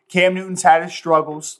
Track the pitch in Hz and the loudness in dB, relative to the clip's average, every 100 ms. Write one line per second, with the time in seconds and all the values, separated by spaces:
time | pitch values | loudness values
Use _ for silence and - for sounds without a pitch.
0 | _ 180 185 185 190 180 175 165 175 - | _ 0 2 0 -8 0 4 2 0 -8
1 | 165 156 151 151 - | 0 0 0 -10 -14